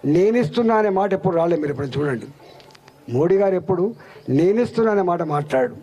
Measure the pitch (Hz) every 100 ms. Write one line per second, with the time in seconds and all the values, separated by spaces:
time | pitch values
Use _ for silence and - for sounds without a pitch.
0 | 135 160 196 240 160 - 226 220 208 190
1 | 202 190 190 170 170 165 151 139 143 139
2 | 147 120 - - - - - - - -
3 | - 120 165 190 196 185 180 180 196 226
4 | - - - 131 175 220 233 226 226 202
5 | 180 175 165 147 - 262 247 -